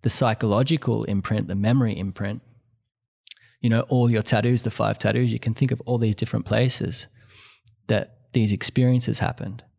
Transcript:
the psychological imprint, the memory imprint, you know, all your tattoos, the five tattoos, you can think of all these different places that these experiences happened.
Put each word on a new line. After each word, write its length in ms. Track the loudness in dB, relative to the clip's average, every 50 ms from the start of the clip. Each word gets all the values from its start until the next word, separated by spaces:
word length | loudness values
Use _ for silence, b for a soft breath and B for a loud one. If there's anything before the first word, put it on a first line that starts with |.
| _
the 80 | 0
psychological 920 | 0 2 2 2 0 0 0 2 2 2 2 2 0 -2 0 0 -2 -2 -2
imprint, 440 | -2 -2 -2 -2 -2 -2 -2 -2 -4
the 60 | -4
memory 420 | -2 0 2 2 2 2 0 0 -2
imprint, 420 | -4 -6 -6 -6 -8 -8 -8 -8 _ _ _ _ _ _ _ _ _ _ _ _ _ _ _ _ _ -20 -20 b b b b b
you 80 | 0 2
know, 120 | 2 2 2 2
all 200 | 2 2 4 4
your 120 | 2 2 2
tattoos, 400 | 2 0 2 2 2 2 2 0
the 80 | -2
five 280 | -2 -2 -2 -2 -2 0
tattoos, 340 | 0 0 2 2 0 0 -2
you 80 | -2
can 140 | -2 -4 -2
think 180 | 0 0 0 0
of 80 | -4 -4
all 120 | -4 -2 0
these 160 | 0 0 0
different 320 | 0 -4 -4 -4 -6 -4
places 640 | 0 0 2 2 2 0 -2 -4 -6 -6 -8 -10 -12 B B B B B B B B B B B B _ _ _ _
that 300 | -2 -2 -2 -4 -14 _ _ _ _
these 200 | 0 2 2 0
experiences 680 | 0 -2 -4 0 2 2 2 2 2 0 -2 -4 -2
happened. 460 | -2 -4 -4 -4 -10 -12 -12 -14 -18 _ _